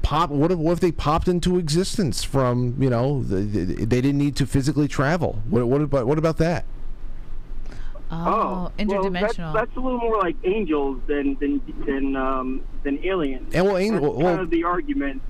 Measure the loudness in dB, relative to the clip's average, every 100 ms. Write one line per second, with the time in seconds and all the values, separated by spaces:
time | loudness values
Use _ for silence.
0 | 2 2 2 2 2 2 2 2 2 2
1 | 0 2 2 2 2 2 2 0 0 0
2 | 0 0 0 2 2 2 0 2 2 2
3 | 2 0 0 0 0 0 -2 -2 0 2
4 | 2 2 0 0 0 2 2 0 0 2
5 | 0 2 0 -2 0 2 2 2 2 2
6 | 2 2 2 2 2 2 -2 -4 -4 -4
7 | -4 -6 -4 -6 -4 -4 -4 -4 -4 -4
8 | -4 -2 0 0 0 -2 -4 -2 0 0
9 | 0 0 0 -2 -2 -2 -2 -2 -2 0
10 | 0 0 0 0 -2 0 0 0 0 -2
11 | -2 0 0 0 0 -2 -2 -4 -2 0
12 | 0 0 0 -2 -2 -4 -4 -4 -2 -2
13 | -2 0 -2 -2 -2 2 2 2 0 2
14 | 0 2 2 2 0 0 0 -2 -2 -2
15 | -2 -4